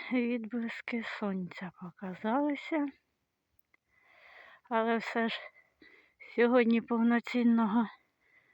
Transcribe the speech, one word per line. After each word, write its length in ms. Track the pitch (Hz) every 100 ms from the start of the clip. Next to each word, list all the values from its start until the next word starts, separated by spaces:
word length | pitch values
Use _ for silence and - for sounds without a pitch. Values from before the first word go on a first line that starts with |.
| -
відблиски 920 | 254 240 240 214 240 226 - - 233 220 -
сонця 520 | 208 190 180 - 180 -
показалися. 1040 | 180 - 185 180 214 254 294 277 - 320 285 - _ _ _ _ _ _ _ _ _ _ _ _ - - - - -
Але 280 | 226 226 233
все 320 | - 233 226
ж 60 | - - - _ _ - - _ _ - -
сьогодні 460 | 240 254 226 233
повноцінного 1080 | - 233 233 233 - 247 233 233 220 226 214 - _ _ _ _ _